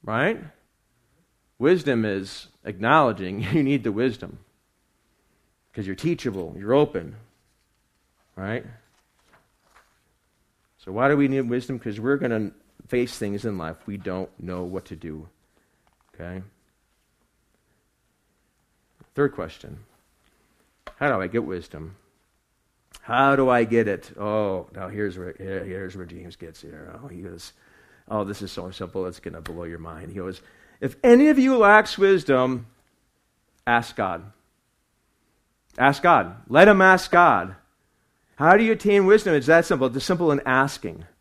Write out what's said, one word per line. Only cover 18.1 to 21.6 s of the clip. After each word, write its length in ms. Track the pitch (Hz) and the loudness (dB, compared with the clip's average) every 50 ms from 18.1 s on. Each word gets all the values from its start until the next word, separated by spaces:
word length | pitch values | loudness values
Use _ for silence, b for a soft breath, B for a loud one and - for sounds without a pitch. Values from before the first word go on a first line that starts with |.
| _ _ _ _ _ _ _ _ _ _ _ _ _ _ _ _ _ _ _ _ _ | _ _ _ _ _ _ _ _ _ _ _ _ _ _ _ _ _ _ _ _ _
Third 200 | - 143 139 - | -2 -2 -2 -2
question. 460 | - 87 80 - - - - - - - _ _ _ _ _ _ _ _ _ _ _ _ _ _ _ _ _ _ _ _ - - | -6 -12 -12 -12 -18 -18 -18 -18 -18 -20 _ _ _ _ _ _ _ _ _ _ _ _ _ _ _ _ _ _ _ _ -20 -10
How 140 | _ 139 147 | _ -4 -2
do 120 | 131 98 | -2 -2
I 60 | 95 90 | -4 -4
get 160 | 98 120 113 | -4 -4 -4
wisdom? 540 | - 92 90 | -4 -8 -10